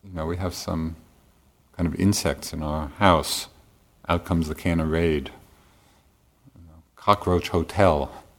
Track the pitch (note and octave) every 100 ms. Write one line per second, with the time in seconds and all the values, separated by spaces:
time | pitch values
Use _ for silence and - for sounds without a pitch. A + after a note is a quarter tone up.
0 | G2 F2 D#2+ F2 F#2+ - - E2 D#2+ E2
1 | - _ _ _ _ _ _ - E2+ -
2 | F#2+ G2+ E2 C#2 - D#2 D2+ D#2 D2 -
3 | G2+ E2 C2+ - - - _ _ _ _
4 | - F2 - F2 D#2 - F2+ E2 D#2+ D#2+
5 | E2+ D2+ C2 - - _ _ _ _ _
6 | _ _ _ _ - - E2 D#2+ _ -
7 | - G2+ - F2 - F2+ D#2+ - F#2+ D2+
8 | C2+ - -